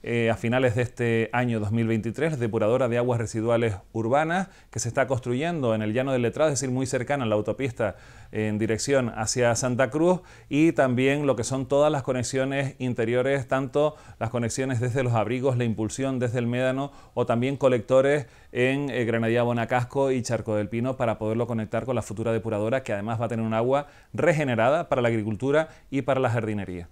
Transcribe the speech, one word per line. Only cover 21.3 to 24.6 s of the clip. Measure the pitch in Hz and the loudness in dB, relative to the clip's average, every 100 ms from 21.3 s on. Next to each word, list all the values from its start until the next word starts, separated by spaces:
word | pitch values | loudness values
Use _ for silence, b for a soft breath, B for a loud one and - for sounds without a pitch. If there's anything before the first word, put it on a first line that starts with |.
| 110 120 | -2 -2
conectar | 113 107 117 | -2 -2 -4
con | 113 123 | -2 -4
la | |
futura | - 104 113 | -4 -4 -2
depuradora, | 113 110 107 110 131 | -2 0 -2 0 -2
que | 127 | -2
además | 104 104 113 | -4 -4 -4
va | |
a | 117 | -4
tener | 113 | -2
un | 113 | -2
agua | 110 120 139 147 B B | 0 2 0 -2 B B
regenerada | 113 147 156 143 117 | 0 2 2 0 2